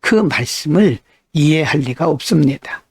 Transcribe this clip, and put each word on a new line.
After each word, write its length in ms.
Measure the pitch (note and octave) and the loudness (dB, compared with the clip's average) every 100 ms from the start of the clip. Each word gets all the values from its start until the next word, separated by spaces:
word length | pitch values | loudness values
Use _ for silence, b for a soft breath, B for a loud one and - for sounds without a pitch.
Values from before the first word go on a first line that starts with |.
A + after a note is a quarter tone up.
그 160 | - G#3+ | 2 2
말씀을 800 | G3 C3+ A#2+ - D3+ D#3+ G#3 A2+ _ _ _ | 2 -2 -6 -6 -2 2 2 0 _ _ _
이해할 480 | D#3+ D3+ D#3 D3+ D3+ | 0 2 2 0 -2
리가 260 | C3 B2 E3 | -4 -2 -2
없습니다. 760 | B2 - D#3+ C#3+ C#3 - - _ | -2 0 2 2 0 -10 -16 _